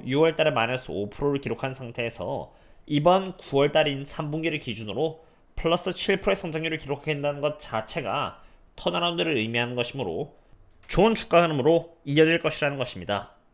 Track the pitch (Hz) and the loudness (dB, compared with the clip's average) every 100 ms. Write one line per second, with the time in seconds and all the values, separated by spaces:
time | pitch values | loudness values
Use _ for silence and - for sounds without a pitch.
0 | 123 139 160 160 156 127 117 127 - 85 | 0 4 4 4 2 2 0 -2 -4 -6
1 | 104 - 143 139 - 113 135 131 120 120 | -6 -4 -2 -2 -4 -4 -6 -8 -10 -6
2 | 117 - 92 127 - _ - - - 143 | -6 -6 -8 -8 -10 _ -20 -20 -2 2
3 | 170 190 190 - - 139 143 151 147 139 | 4 4 2 -10 0 2 4 4 2 -2
4 | 143 - 151 160 160 151 131 107 107 107 | -8 -8 -6 -4 -2 -4 -6 -8 -6 -4
5 | 160 156 - _ _ - 160 175 185 - | -4 -4 -20 _ _ -4 0 0 0 -2
6 | - 190 202 190 170 156 160 156 139 143 | -2 0 0 -2 -2 -4 -4 -4 -4 -6
7 | 156 143 147 143 147 - - 110 - 165 | -4 -2 -2 -2 -2 -4 -6 -6 -4 -6
8 | 107 135 107 - - - _ - 180 175 | -2 -2 -4 -8 -20 -20 _ -6 -2 0
9 | 175 170 165 127 110 120 120 123 120 139 | 0 0 0 0 0 0 0 -2 -4 -4
10 | 95 87 147 - _ - - _ - - | -4 -4 -6 -12 _ -20 -20 _ -2 4
11 | 220 220 - 170 170 147 139 165 - - | 4 4 4 4 4 4 4 4 2 -10
12 | 143 147 160 165 156 - 143 139 120 95 | 0 4 6 4 0 -2 -2 -2 -6 -6
13 | 90 101 - _ _ | -4 -4 -4 _ _